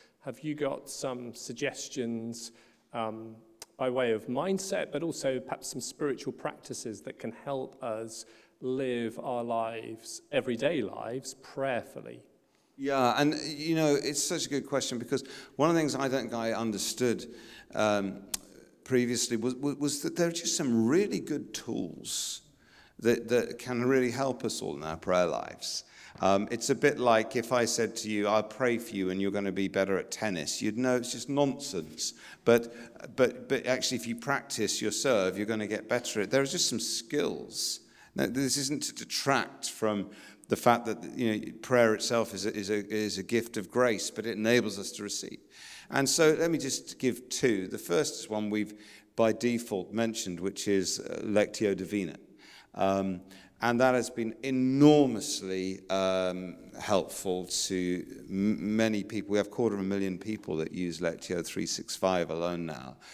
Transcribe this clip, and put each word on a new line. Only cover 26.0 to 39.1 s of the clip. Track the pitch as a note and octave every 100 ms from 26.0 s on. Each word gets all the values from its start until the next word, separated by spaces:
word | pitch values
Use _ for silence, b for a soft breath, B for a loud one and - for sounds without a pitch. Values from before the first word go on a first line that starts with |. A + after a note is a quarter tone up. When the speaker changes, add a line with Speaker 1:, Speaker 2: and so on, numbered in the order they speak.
| B B
Speaker 2:
Um, | F#2+ G2 G#2+
it's | A#2 -
a | B2
bit | C#3+ -
like | A#2+ A2+ A2 B2
if | A#2
I | B2+ A2+
said | - A2 -
to | G#2+
you, | G#2+ G2+
"I'll | G#2+ G#2+
pray | - B2+ A#2
for | A#2+ G2
you | F#2
and | F#2+
you're | G2
gonna | G2+ G2+
be | F#2 G2
better | G2 F#2+ F#2+
at | -
tennis," | - A2 F2+ D2 -
you'd | A2 G#2+
know | B2+ B2+
it's | A#2+
just | B2 A2+
nonsense. | C#3 C#3+ - - F#2 D#2 - - B B B -
But, | A#2 A#2 - - - - A#2+
but, | B2 - -
but | C3+ -
actually, | B2 - B2
if | A2+
you | A#2
practice | - C#3 - - G#2 -
your | A2
serve, | - C#3 A2+ F#2 F2+
you're | G#2
gonna | A2 G#2
get | G#2 -
better | B2 A#2+ A2
at | G2
it. |
There | C3
are | C3+
just | F3+ -
some | A#2
skills. | - - - D3 E3 E2 - - - - B B B -
Now, | C3+
this | G#3+ C#3 C#3
isn't | C3+ C#3+ -
to | -
detract | A#2+